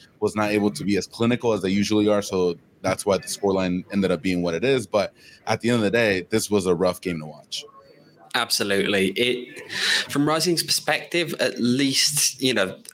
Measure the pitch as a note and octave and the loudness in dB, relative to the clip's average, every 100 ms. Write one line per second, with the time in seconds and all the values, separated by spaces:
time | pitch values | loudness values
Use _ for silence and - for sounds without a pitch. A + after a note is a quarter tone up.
0 | - - G#2 G#2+ G#2 G#2+ G2+ - F#2+ F#2+ | -20 -4 -2 0 0 2 2 0 -2 -2
1 | - - A#2 B2 A#2+ G#2 F#2+ G2+ G2 G#2+ | -2 -2 0 2 0 0 0 0 2 2
2 | G#2 G#2 - F#2+ F2 E2 _ _ F#2+ F#2 | 4 2 0 0 0 -2 _ _ -4 -2
3 | G2+ F#2 - - G2+ F#2+ F#2 F2+ - G2+ | 0 0 -2 -2 0 0 0 -2 -2 0
4 | F#2 E2+ F#2 F2 F2 E2 B2+ C3 G2+ G#2 | 0 0 0 0 -2 -2 0 0 0 -2
5 | F2+ _ - - - A2 A2+ A#2+ G2+ A2+ | -2 _ -20 -12 -4 -2 0 2 2 2
6 | A2 F#2 E2+ - - G2+ F2+ E2+ F2+ F2 | 2 0 0 -2 0 0 2 2 2 0
7 | F2+ D#2+ D#2 - - - - - - - | -6 -6 -8 -16 -12 -12 -12 -20 -20 -20
8 | - - - B2+ A#2+ - G2+ G2 G2 G2+ | -20 -20 -6 -4 -2 -2 2 2 2 2
9 | F#2+ G2 B2 B2+ - - - - - - | 0 0 0 -2 -6 -16 -10 -4 -2 -2
10 | - C#3+ D3+ D#3+ F3 D#3+ - - - D3+ | -2 0 2 2 0 0 0 -2 0 -2
11 | - F3 D3+ - B2 - A#2+ C3 C3+ C3 | -2 -2 -2 0 -2 0 0 2 2 2
12 | - D3 - - C3 A2 F#2+ F#2+ - | 0 2 -2 0 0 2 0 -2 -4